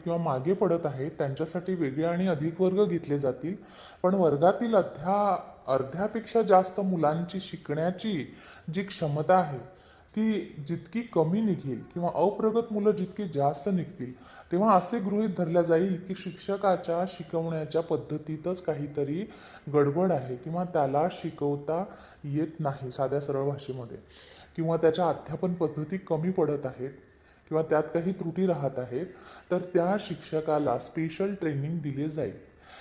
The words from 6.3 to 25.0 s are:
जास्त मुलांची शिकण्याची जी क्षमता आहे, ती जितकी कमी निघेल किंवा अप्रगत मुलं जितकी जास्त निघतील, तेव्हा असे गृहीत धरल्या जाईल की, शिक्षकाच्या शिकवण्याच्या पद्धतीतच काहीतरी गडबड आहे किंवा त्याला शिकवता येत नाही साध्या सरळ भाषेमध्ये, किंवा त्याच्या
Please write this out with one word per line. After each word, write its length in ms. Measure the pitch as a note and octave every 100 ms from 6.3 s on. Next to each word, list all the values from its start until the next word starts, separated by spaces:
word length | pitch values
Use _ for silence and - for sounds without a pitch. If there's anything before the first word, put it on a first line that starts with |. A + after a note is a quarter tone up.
| A3+
जास्त 380 | G3 F#3 F#3 -
मुलांची 600 | G3 F3 D3 D#3+ F3 F#3+
शिकण्याची 960 | - E3 - D3+ E3+ F#3 A3 E3+ A#2 - - - -
जी 100 | D#3+
क्षमता 520 | G3 - D#3 C#3+ D#3 F#3
आहे, 240 | D#3+ C3 - - - - - G#3+
ती 400 | A3 G#3 - - C#3+
जितकी 340 | E3+ - A#3
कमी 400 | A#3 F3 D#3 G3+
निघेल 400 | A3 F3 C#3 A#2 -
किंवा 180 | F3 F3 -
अप्रगत 580 | F3+ G3+ A3 A3+ A3+
मुलं 180 | G#3 G#3
जितकी 340 | F3+ F#3 - G3+
जास्त 440 | C#3 C#3 D3+ G#3
निघतील, 580 | F#3 C#3+ - B2 B2+ - - -
तेव्हा 240 | F3 A3 F#3
असे 240 | F3+ A#3
गृहीत 300 | F#3+ G3+ G#3+ F3+
धरल्या 240 | E3+ E3+
जाईल 400 | E3 E3 G3 E3+ -
की, 60 | F#3
शिक्षकाच्या 880 | F3+ - - G3 G3+ F3 F3 E3+ F#3
शिकवण्याच्या 720 | - D#3+ E3 E3 D#3+ D3+ D#3+
पद्धतीतच 840 | D#3 D#3 - D3+ D#3 D#3 F3 F#3
काहीतरी 640 | - C#3+ C#3+ C#3+ C#3 E3 A3 - - - -
गडबड 380 | D3 C#3+ D3 F#3
आहे 240 | D3+ B2+ B2
किंवा 280 | D#3+ E3+
त्याला 440 | F3+ D#3+ C#3 C#3 F3
शिकवता 720 | - E3 - C#3+ C#3+ C#3+ E3 G#3 - - -
येत 360 | C#3+ C#3+ D#3+ -
नाही 320 | D3 C3+ B2+
साध्या 300 | - C3+ C#3
सरळ 240 | C#3+ C3+ C#3+
भाषेमध्ये, 520 | C#3 - C3 A#2 - - - - - - -
किंवा 220 | D#3+ E3
त्याच्या 320 | E3 D#3